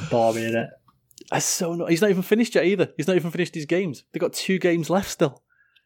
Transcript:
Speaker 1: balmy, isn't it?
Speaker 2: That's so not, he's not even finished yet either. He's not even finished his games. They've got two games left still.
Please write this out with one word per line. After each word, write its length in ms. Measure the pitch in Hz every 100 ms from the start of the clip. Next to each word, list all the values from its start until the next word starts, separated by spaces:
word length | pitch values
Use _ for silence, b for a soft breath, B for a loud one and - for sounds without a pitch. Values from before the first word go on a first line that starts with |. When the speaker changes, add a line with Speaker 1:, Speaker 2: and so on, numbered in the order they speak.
| -
Speaker 1:
balmy, 320 | 120 113 113
isn't 120 | 113 113
it? 120 | 131 - _ _ _ - -
Speaker 2:
That's 140 | 175 -
so 280 | - 175
not, 160 | 170 160
he's 120 | 165
not 80 | 208
even 120 | 185
finished 320 | 180 220 233 185
yet 100 | 170
either. 240 | 196 143 -
He's 120 | 151
not 80 | 185
even 160 | 165
finished 240 | 165 165 165
his 100 | 147
games. 380 | 170 190 120 _
They've 100 | -
got 120 | 170
two 260 | - - 185
games 300 | 180 170 156
left 200 | 185 190
still. 340 | - 151 - _ _ _ _